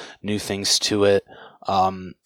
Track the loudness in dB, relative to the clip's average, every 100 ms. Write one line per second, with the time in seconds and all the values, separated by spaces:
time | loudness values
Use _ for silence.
0 | -18 -12 -6 -4 -4 -4 0 0 0 2
1 | 4 4 0 -14 -20 _ -2 2 2 -2
2 | -12 -16